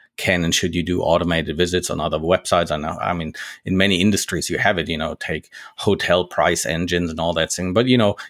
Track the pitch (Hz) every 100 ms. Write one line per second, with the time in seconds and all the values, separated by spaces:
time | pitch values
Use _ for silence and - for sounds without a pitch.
0 | _ - - 90 85 82 92 85 87 90
1 | 82 85 87 82 78 76 87 87 - -
2 | 80 80 80 92 - 90 82 78 76 87
3 | 101 87 80 - - - - 95 98 92
4 | 98 101 - 87 - - 101 98 73 80
5 | 78 78 - 80 - - - - - 98
6 | - 87 87 - 82 85 - 82 87 87
7 | 85 78 82 85 78 - 92 92 127 127
8 | 104 - -